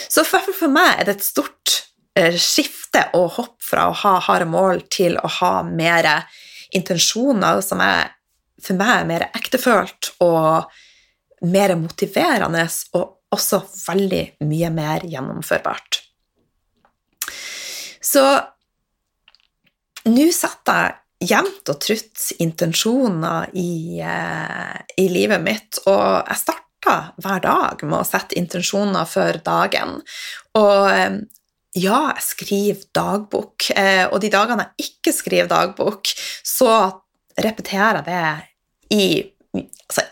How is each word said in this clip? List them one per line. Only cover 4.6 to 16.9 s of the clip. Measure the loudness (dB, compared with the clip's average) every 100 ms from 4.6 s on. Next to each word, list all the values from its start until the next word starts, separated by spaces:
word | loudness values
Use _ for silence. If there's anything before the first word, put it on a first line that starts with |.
| 2 0 -4
til | 0 0 0
å | -2 0
ha | 0 0 -2
mere | 0 2 4 4 0 -4 -18 -20 -20 -6 -4
intensjoner | -2 0 0 0 0 2 2 0 0
som | 0
er, | 2 2 -2 -8 _ _ _ _
for | -4 0
meg | 2 2
er | 0
mer | -2 -4
ektefølt | -6 -4 0 2 2 0 -8 -12 0
og | 2 4 4 2 -2 -14 _ _ _ _ _ _ 0
mer | 4 4 2
motiverende | -4 -4 -2 0 2 0 0 -2 -2 -6 -4 -4
og | -4 _ _ -4
også | 0 -2 -2 -10 -4
veldig | -2 0 -2 -4 _
mye | -4 0 -2
mer | -2 -4 -4 -6
gjennomførbart. | -8 -8 -10 0 0 0 -8 -4 -6 -6 _ _ _ _ _ _ _ _